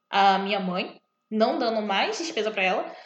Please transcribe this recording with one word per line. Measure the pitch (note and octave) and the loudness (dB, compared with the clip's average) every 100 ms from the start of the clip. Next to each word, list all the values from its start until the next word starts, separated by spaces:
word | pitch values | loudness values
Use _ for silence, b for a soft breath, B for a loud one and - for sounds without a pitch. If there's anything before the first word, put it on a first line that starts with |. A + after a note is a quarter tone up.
| - | -2
a | G3+ G3 F#3+ | 4 6 4
minha | G3 G3+ | 2 -2
mãe, | F#3 F3+ A#3+ - _ _ - | -2 -4 -6 -10 _ _ -6
não | G#3+ A#3 D4+ | 0 2 2
dando | A#3 A3 | 0 -2
mais | G#3 G3 E4 G#4+ | 0 0 0 -2
despesa | E4 - G#3+ | -6 -4 -4
pra | G#3+ | 0
ela, | F#3 G#3+ - B | 0 0 -4 B